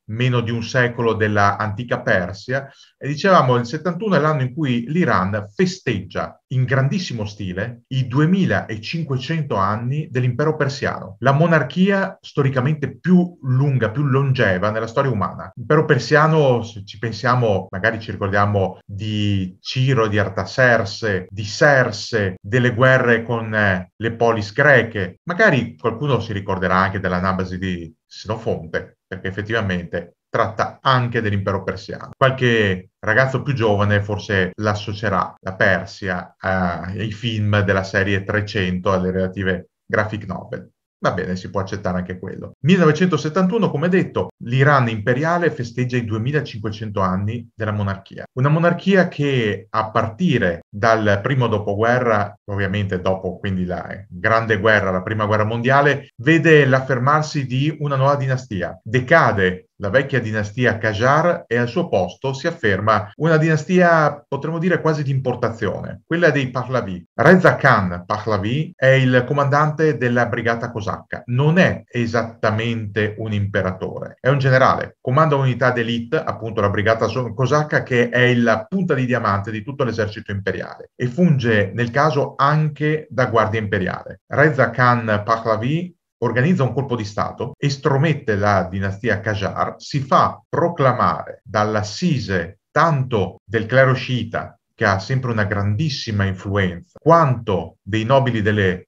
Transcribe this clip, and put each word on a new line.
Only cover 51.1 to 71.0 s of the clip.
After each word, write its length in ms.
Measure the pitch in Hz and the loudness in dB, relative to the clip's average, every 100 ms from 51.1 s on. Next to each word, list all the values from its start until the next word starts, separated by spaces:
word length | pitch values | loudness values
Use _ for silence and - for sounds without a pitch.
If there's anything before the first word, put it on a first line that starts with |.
| 98 | 2
primo 240 | - 135 117 | 0 0 0
dopoguerra, 880 | 104 101 101 113 123 120 107 101 - - | 0 -2 0 2 2 2 0 -2 -8 -8
ovviamente 500 | 98 95 104 95 92 | -4 -2 -2 -2 -2
dopo 380 | 95 92 92 90 | -2 -2 -4 -6
quindi 260 | 101 92 | -4 -2
la 400 | 90 85 - 92 101 | -2 -6 -8 -14 -14
Grande 480 | 90 95 113 113 101 | -10 -2 -2 0 0
Guerra, 320 | 110 104 95 | 2 2 0
la 120 | 92 | -2
Prima 220 | 92 107 | -4 -2
Guerra 200 | 104 107 | 0 0
Mondiale, 640 | 107 117 120 139 143 131 - - | 0 -2 2 2 2 0 -6 -4
vede 500 | 120 165 160 151 131 | 2 4 6 6 6
l'affermarsi 800 | 131 131 123 135 151 156 151 127 | 2 0 0 2 2 0 -4 -4
di 280 | 127 147 151 | -2 -2 -2
una 160 | 147 139 | -4 0
nuova 200 | 139 139 | 2 2
dinastia. 600 | 135 127 - 95 82 - | 0 -4 -4 -6 -6 -8
Decade 800 | - 123 127 165 127 101 92 90 - - | -2 -2 4 4 4 2 0 -2 -12 -8
la 80 | 98 | 0
vecchia 320 | 123 147 131 | 0 0 -2
dinastia 560 | 107 107 101 127 123 98 | -2 -4 -4 0 0 2
Qajar 680 | 110 101 127 151 175 - - | -2 2 2 4 2 -2 -2
e 100 | 117 | -2
al 100 | 120 | 0
suo 220 | 180 - | -2 0
posto 460 | 101 90 - 135 | 0 -2 -4 -6
si 120 | 135 170 | -4 -6
afferma 640 | 170 107 95 107 107 101 - | -2 0 2 2 2 0 -2
una 220 | 160 156 | 2 4
dinastia, 840 | 160 156 151 180 175 165 147 143 _ | 4 0 2 4 6 4 2 -2 _
potremmo 300 | 139 160 165 | -6 -4 -2
dire, 240 | 180 165 | 0 0
quasi 200 | 156 151 | 0 0
di 80 | 135 | -2
importazione, 920 | 135 127 - 117 - 98 82 85 - _ | -2 -2 -2 -4 -2 -4 -4 -10 -14 _
quella 220 | 165 165 | 2 2
dei 220 | 139 127 | 2 -2
Pahlavi. 560 | 131 117 127 95 87 - | -4 -4 -4 -4 -10 -10
Reza 420 | - 147 185 147 - | 2 6 8 6 4
Khan 480 | 139 110 92 87 | 4 4 2 -4
Pahlavi 720 | - 104 113 101 104 139 170 - | -6 -4 -2 -2 0 -2 -4 0
è 120 | 131 | 4
il 360 | 135 127 127 120 | 4 4 2 2
comandante 720 | 143 135 147 151 151 156 127 | 0 2 2 2 2 0 0
della 300 | 123 120 110 | 0 0 0
brigata 440 | 120 117 117 117 | -2 -2 -2 -4
cosacca. 520 | 107 92 82 | -6 -8 -8